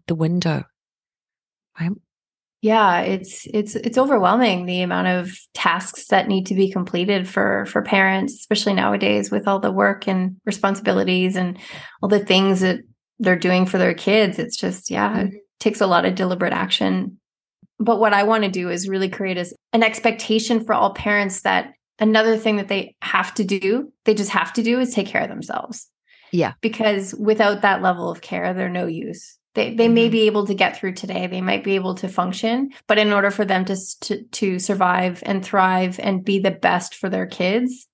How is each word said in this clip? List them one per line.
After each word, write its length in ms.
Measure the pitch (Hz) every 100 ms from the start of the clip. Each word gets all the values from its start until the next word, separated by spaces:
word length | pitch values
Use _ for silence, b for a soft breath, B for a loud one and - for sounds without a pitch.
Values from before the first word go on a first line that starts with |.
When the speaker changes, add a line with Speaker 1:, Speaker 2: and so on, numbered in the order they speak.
| -
Speaker 1:
the 80 |
window. 500 | 165 160 175 170 143 - _ _ _ _ _ _ _ _ _ _ -
Right? 100 | 165 202 _ _ _ _ _ _
Speaker 2:
Yeah, 380 | 214 220 202 175
it's, 460 | - 190 190 - -
it's, 240 | 214 208 220
it's 220 | 233 240
overwhelming, 680 | 277 247 180 226 240 180 180
the 160 | 180
amount 260 | 180 180 185
of 220 | 180 180 - -
tasks 520 | - 180 170 185 - -
that 180 | 196 190
need 180 | 190 185
to 80 |
be 160 | 190 190
completed 580 | 190 180 175 190 196 185
for, 380 | - 202 196 202
for 160 | 208
parents, 520 | - 196 190 190 190
especially 380 | - - 208 208
nowadays 580 | 190 196 202 196 208 196
with 160 | 202 202
all 140 | 196
the 100 | 202
work 360 | 190 202 196 -
and 280 | 185 185 185
responsibilities 920 | - 190 196 196 202 190 190 180 185 190
and 220 | 180 180 B B B B
all 60 | 196
the 160 | 202
things 360 | 202 185 196 185
that 200 | 185 180 - _ _ -
they're 200 | 185 175
doing 280 | 180 185 185
for 120 | 190
their 160 | 180
kids. 440 | 165 - 214 202 190
It's 180 | - -
just, 340 | 185 185 -
yeah, 200 | 196 208 214
Speaker 1:
Mm-hmm. 100 | 196 -
Speaker 2:
it 60 | _ -
takes 200 | 220 214
a 60 | 196
lot 180 | 175
of 100 | -
deliberate 380 | 185 185 180 180
action. 640 | - 185 - - 185 190 - _ _ _ _ _ -
But 200 | 220 208
what 120 | 220
I 100 | 202
wanna 240 | 202 220 202
do 180 | 180 180
is 180 | 175 190
really 200 | 190 190
create 300 | 190 196 180
a, 80 | 175 - _
an 100 | 226
expectation 840 | 220 220 233 226 - 220 220 233
for 100 | 226
all 180 | 214 196
parents 500 | - 208 208 196 190
that 300 | 196 185 - - _ -
another 380 | 220 220 220 220
thing 200 | 220 208
that 120 | 190
they 280 | 196 - _
have 300 | - 190 185
to 100 | -
do, 480 | 190 196 190 240 285 _
they 100 | -
just 160 | 214 196
have 220 | 190 170
to 80 | -
do 180 | 220 247
is 120 | 247
take 120 | 214 190
care 160 | -
of 60 | -
themselves. 600 | - - - - 226 - _ _ b b
Speaker 1:
Yeah. 220 | 175 131 -
Speaker 2:
Because 520 | 226 220 220 202 190
without 480 | - 214 214 208 202
that 180 | 202 185
level 300 | 185 175 175
of 100 | 170
care, 300 | - 180 180
they're 160 | 180 185
no 180 | 180 180
use. 520 | 165 - 175 - _ _
They, 180 | - 220
they 140 | 226 233
may 160 | 233
Speaker 1:
Mm-hmm. 80 | 226
Speaker 2:
be 140 | 226 214
able 200 | 208 202
to 80 |
get 220 | 196 185 -
through 160 | 190
today. 340 | 185 190 185 185
They 140 | 185
might 240 | 185 196
be 120 | 196 190
able 180 | 185
to 140 | 185 185
function, 600 | 185 180 185 226 240 277 B -
but 120 | 214
in 120 | 208
order 160 | 208 196
for 160 | 196 196
them 180 | 190
to, 80 | 185
s-, 220 | 190 - -
to, 200 | - 202
to 340 | - - 196 180
survive 640 | 185 190 180 180 185 175
and 180 | - 196
thrive 560 | 190 202 185 185 185 185
and 200 | 202 190
be 160 | 185 196
the 120 | 190
best 440 | 165 175 180 -
for 140 | - 190
their 160 | 185
kids, 640 | 180 - 180 220 254 - -